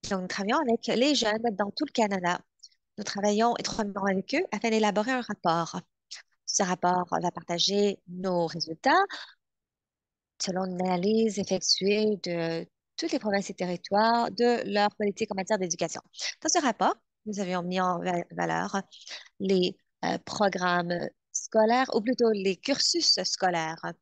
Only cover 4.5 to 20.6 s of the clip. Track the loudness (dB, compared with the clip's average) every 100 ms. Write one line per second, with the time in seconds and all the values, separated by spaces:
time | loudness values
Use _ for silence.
4.5 | -2 0 2 2 2 0 -2 -4 -2 0
5.5 | 2 0 -6 -12 _ _ -20 -20 _ -4
6.5 | -2 0 2 2 2 0 -2 -2 -6 -6
7.5 | -2 0 2 2 0 -10 -6 -2 0 -2
8.5 | -4 -8 -2 4 4 2 -4 -16 -20 _
9.5 | _ _ _ _ _ _ _ _ _ -6
10.5 | -4 -4 -2 0 0 2 2 2 0 -2
11.5 | -2 0 0 2 2 2 0 -4 -2 -2
12.5 | -4 -8 _ _ -8 -2 -2 0 -2 -2
13.5 | -6 -4 -4 0 2 4 4 0 2 2
14.5 | 2 0 2 0 _ -4 -2 -6 -4 -2
15.5 | 0 0 -2 -4 -6 _ -10 -10 -6 0
16.5 | 2 2 2 0 0 _ _ -10 -6 -2
17.5 | -2 -2 0 0 0 -2 -2 -4 -4 -2
18.5 | -2 -2 -4 -6 -16 -16 -16 -16 _ 2
19.5 | 4 2 -2 _ _ -4 -4 -6 0 0
20.5 | 2